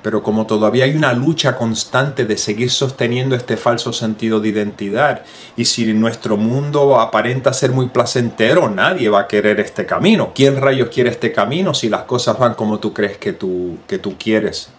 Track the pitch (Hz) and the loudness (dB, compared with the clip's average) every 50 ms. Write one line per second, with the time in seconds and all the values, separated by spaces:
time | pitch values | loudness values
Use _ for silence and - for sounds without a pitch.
0 | - 107 104 104 - - 107 110 110 107 110 104 107 107 107 127 131 139 151 156 | -2 -2 -2 -2 0 0 0 0 0 0 0 2 2 2 2 2 2 2 2 2
1 | 156 135 123 120 131 156 160 - - 135 123 - 117 113 110 - - - - 127 | 2 2 0 2 0 0 0 2 0 -2 0 0 -2 -2 -2 -4 -6 -2 -2 -2
2 | 135 147 - - 123 107 104 - - - 104 110 123 123 - - 139 127 127 - | 0 0 -2 -2 -2 -2 -2 -4 -2 -4 -2 -2 -2 -2 0 0 -2 -4 -2 -2
3 | 127 117 120 127 131 135 131 120 - - 117 107 - 120 120 110 - 123 110 - | -2 -2 0 -2 0 0 -2 -2 -2 -4 -4 0 0 0 0 0 -2 -6 -6 -4
4 | 117 110 107 107 113 113 110 107 107 110 101 107 104 101 101 - 107 98 104 120 | -4 -4 -4 -2 -2 0 0 0 0 0 -2 -2 -4 -4 -6 -8 -8 -4 0 2
5 | 143 147 - - - - - - - - - - 120 - - 120 117 110 107 107 | 2 2 0 -2 -8 -18 -20 -20 -20 -14 -6 -2 -2 -2 0 0 0 2 2 2
6 | 110 113 113 - - 110 107 104 110 113 123 139 143 147 143 147 143 139 135 117 | 2 0 -2 -4 -4 -2 -2 0 0 0 0 0 -2 0 2 2 4 6 6 4
7 | 113 - - 107 107 117 123 135 - 135 123 - 143 127 127 131 127 120 - 120 | 2 2 0 0 0 0 -2 0 0 0 0 2 0 0 2 0 0 0 0 0
8 | 120 - - 131 120 113 - - 110 123 147 180 156 113 101 92 104 156 - 120 | 0 2 0 0 -2 -2 0 0 2 4 4 4 2 2 0 0 0 0 0 0
9 | 117 107 104 101 101 - - 104 101 107 104 101 101 - - - 85 - 90 85 | 0 2 2 2 2 2 0 2 2 2 2 2 0 -4 -4 -8 -4 -2 -2 2
10 | 147 196 226 175 110 - - - 135 139 135 135 135 139 135 131 120 - - 127 | 4 4 4 4 2 -2 2 4 4 4 4 4 2 2 2 2 0 0 0 0
11 | 120 120 110 - - 113 - 113 101 107 139 175 190 180 - - - 113 104 - | 0 0 0 -2 -4 -2 0 0 0 0 0 -2 0 0 -2 -2 -2 -2 -2 -2
12 | - - 127 120 - 120 107 113 127 117 110 - 113 107 107 104 - 107 - - | -2 -4 -4 0 0 0 0 2 0 0 0 0 -2 -2 -2 -2 -4 -6 -2 -2
13 | 104 101 98 - - 104 87 - 104 95 92 90 90 87 82 76 - - 98 92 | -2 -2 -4 -6 -6 -6 -6 -4 -6 -4 -4 -4 -4 -6 -8 -10 -8 -8 -8 -6
14 | - 101 92 - - 110 110 110 110 98 95 - - - - | -6 -8 -10 -6 -2 0 2 2 2 0 -4 -6 -12 -14 -20